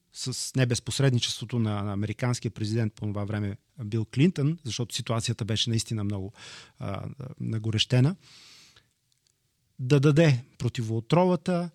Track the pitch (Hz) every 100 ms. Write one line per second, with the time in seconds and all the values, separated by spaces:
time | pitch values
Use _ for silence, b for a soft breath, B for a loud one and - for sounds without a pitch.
0 | _ - 131 117 - 135 127 117 - -
1 | 139 123 - - 113 120 107 104 101 101
2 | 104 104 123 120 117 - 104 113 110 -
3 | 107 104 101 107 101 101 _ - 104 113
4 | 107 131 175 151 143 170 117 98 117 -
5 | 117 113 113 113 104 107 123 113 - 110
6 | 101 101 98 B B B B _ 101 101
7 | - - - - 120 113 110 107 - 127
8 | 135 190 B B B B B B B _
9 | _ _ _ _ _ _ _ - 127 143
10 | 147 147 160 120 - - 120 - 110 113
11 | - 165 185 180 185 175 175